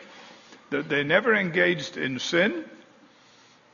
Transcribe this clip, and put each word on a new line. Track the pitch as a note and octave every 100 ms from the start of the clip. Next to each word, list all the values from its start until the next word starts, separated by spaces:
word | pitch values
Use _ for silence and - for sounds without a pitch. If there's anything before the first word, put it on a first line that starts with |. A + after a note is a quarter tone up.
| - - - - - - -
that | C#3 D#3
they | C#3+
never | C#3+ F3+ B3
engaged | G#3+ F#3 E3 F3 E3+ C#3 D#3+
in | C#3 B2+
sin, | - E3+ G3+ E4+ D#4 - - _ - _ _ - _ _ _